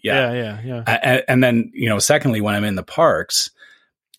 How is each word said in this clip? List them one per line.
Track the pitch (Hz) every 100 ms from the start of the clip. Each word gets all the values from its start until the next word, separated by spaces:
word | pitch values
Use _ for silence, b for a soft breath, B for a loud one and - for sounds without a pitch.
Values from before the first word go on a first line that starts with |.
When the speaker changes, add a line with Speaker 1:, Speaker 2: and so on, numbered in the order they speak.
Speaker 1:
Yeah. | 110 135 123
Speaker 2:
Yeah, | 123
yeah, | 110 107
yeah. | 123 120 113
Speaker 1:
A-, | 117 135 127
a-, | -
and | 127
then, | 127 117 -
you | - 117
know, | 101
secondly, | - 147 139 110
when | 104 104
I'm |
in | 104
the | 95
parks, | 90 - 165 82 - - - b b b b b _